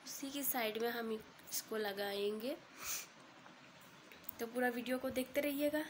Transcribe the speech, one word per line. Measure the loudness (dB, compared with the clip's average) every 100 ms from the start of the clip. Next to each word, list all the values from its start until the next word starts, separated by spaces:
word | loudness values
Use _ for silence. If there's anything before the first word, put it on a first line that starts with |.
उसी | -8 -6 -4
की | -2
side | 0 2 2 2
में | 2
हम | 2 0
इसको | -2 -4 -16 -4 -4 0 0
लगाएंगे। | 0 0 0 2 2 2 -2 -2 -6 -10 -4 -4 -4 -16 -20 -18 -18 -18 -20 -20 -20 -18 -18 -14 -14 -6
तो | -2
पूरा | 4 4
video | 4 2 2
को | 2
देखते | 2 2 2
रहिएगा। | 2 4 4 4